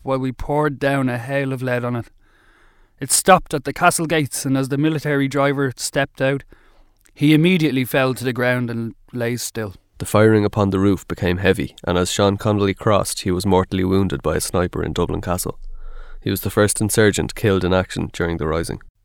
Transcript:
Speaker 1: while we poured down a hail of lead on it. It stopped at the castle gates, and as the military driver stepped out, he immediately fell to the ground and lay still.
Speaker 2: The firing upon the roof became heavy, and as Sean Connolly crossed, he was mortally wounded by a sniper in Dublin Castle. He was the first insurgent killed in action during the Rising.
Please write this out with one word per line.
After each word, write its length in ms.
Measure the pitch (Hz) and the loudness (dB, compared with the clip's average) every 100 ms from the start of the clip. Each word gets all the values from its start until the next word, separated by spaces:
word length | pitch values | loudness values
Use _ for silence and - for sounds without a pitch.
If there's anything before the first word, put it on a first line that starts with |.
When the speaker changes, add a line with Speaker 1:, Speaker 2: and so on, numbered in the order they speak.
Speaker 1:
while 160 | 131 131 | -4 -2
we 120 | 131 | -4
poured 480 | 120 - 147 151 131 | -6 -4 0 0 0
down 300 | 139 139 131 | -2 0 0
a 80 | 123 | -4
hail 380 | 120 139 135 | -4 -4 -4
of 80 | 131 | -4
lead 240 | 127 123 120 | -4 -2 -2
on 100 | 123 | -6
it. 140 | - _ _ _ _ _ _ _ _ _ | -8 _ _ _ _ _ _ _ _ _
It 100 | 143 | -2
stopped 440 | - - 180 - | 0 4 4 2
at 100 | 151 | -6
the 80 | - | -6
castle 320 | 131 180 - | 0 2 2
gates, 400 | 165 160 143 - | 0 -2 -2 -4
and 140 | 139 135 | -2 -2
as 100 | 135 | 0
the 80 | 139 | 0
military 500 | 151 156 147 143 139 | 0 -2 -2 0 0
driver 460 | 143 143 135 139 | 0 0 0 -2
stepped 460 | - - 143 139 - | -4 -4 -2 -4 -2
out, 240 | 135 139 - - _ _ _ _ _ | -2 -2 -6 -20 _ _ _ _ _
he 180 | - 147 | 0 4
immediately 540 | 156 170 185 156 131 127 | 6 4 4 2 0 0
fell 260 | 147 131 | 0 0
to 120 | 123 | 0
the 100 | 123 | -4
ground 340 | 120 123 123 120 | -2 0 0 -2
and 260 | 117 113 - _ | -6 -8 -10 _
lay 240 | 127 117 120 | -6 -4 -4
still. 360 | - - 107 - _ - | -6 -8 -8 -10 _ -12
Speaker 2:
The 80 | |
firing 400 | - 104 110 107 | 0 4 6 6
upon 240 | 104 - 101 | 4 2 2
the 100 | 95 | 4
roof 300 | 101 95 - | 2 2 -2
became 300 | 85 92 90 | -4 0 2
heavy, 360 | 95 95 - - | 2 2 -2 -6
and 140 | - 90 | -2 0
as 160 | 90 | 0
Sean 240 | - 101 98 | 2 2 2
Connolly 380 | 110 104 101 | 0 2 0
crossed, 480 | 98 - 98 95 - | 0 2 2 0 -4
he 80 | 101 | -2
was 160 | 87 98 | -2 2
mortally 380 | 92 95 95 | 2 2 0
wounded 380 | 92 95 98 69 | 2 2 2 0
by 140 | 78 - | -2 -2
a 40 | |
sniper 400 | - 92 90 - | -2 -2 -2 -2
in 100 | 80 | -4
Dublin 300 | 80 85 82 | -2 -2 -2
Castle. 360 | 82 90 - - - - - - - - | -2 -4 -4 -8 -12 -12 -12 -12 -14 -8
He 100 | - | -4
was 120 | 98 | -2
the 80 | 101 | 0
first 320 | - 104 - | 2 2 2
insurgent 520 | 107 - 107 - - | 0 4 4 2 -2
killed 300 | - 113 95 | -2 0 2
in 80 | 87 | 2
action 380 | 92 90 - 80 | 2 0 -4 -6
during 240 | - 87 82 | -4 -4 -2
the 100 | 78 | -2
Rising. 360 | 80 85 - - _ | -2 -4 -8 -14 _